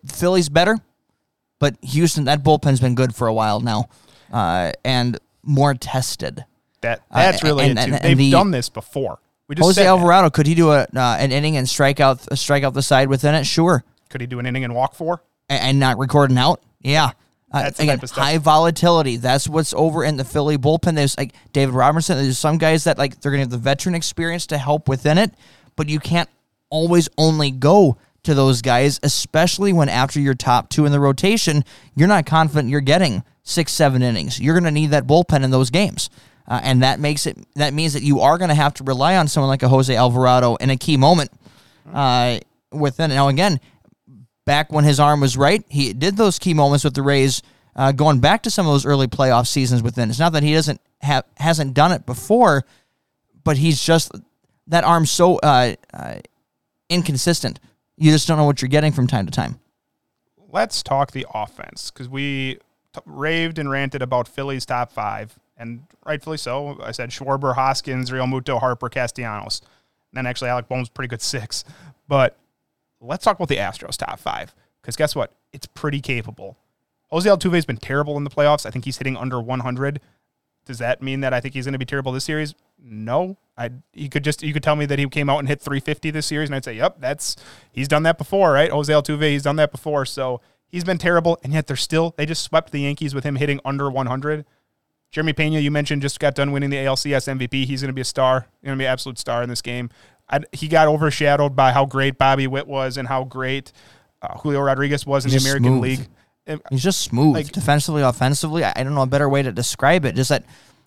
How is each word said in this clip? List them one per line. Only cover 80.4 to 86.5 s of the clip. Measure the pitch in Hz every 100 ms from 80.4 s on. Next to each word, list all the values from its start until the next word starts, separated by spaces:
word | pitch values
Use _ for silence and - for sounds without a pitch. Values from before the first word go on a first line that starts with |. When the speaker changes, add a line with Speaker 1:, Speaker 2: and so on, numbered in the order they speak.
| _ _ -
Speaker 2:
Does | 123
that | 120 127
mean | 131 135
that | 135
I | 123
think | 131
he's | 131 127
gonna | 135
be | 127
terrible | 139 131
this | 127
series? | 143 156 151 - _ _
No. | 127 107 110 139 185 196 _ -
I, | 120 123 _
he | - 139
could | 147
just, | 143 147
you | 156
could | 147
tell | 156 151
me | 143
that | 143
he | 139
came | 151 143
out | 147
and | 135
hit | 143
three | - 139
fifty | 156 151 160
this | 151 -
series, | 151
and | 147